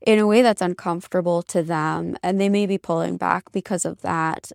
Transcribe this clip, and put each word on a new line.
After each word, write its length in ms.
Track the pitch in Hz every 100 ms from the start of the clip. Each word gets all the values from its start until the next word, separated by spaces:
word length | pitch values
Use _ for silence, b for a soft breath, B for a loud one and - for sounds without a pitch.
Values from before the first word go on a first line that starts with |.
in 180 | - 214
a 80 | 208
way 140 | 214
that's 200 | 247 208
uncomfortable 800 | 180 180 185 170 - 185 175 170
to 200 | 175 180
them. 540 | 160 165 156 160 170 175
And 180 | 180 190
they 100 | 196
may 160 | 202 202
be 120 | 196
pulling 400 | - 165 170 175
back 340 | 180 175 -
because 320 | 196 - 180 -
of 160 | 175
that. 500 | 180 170 160 - -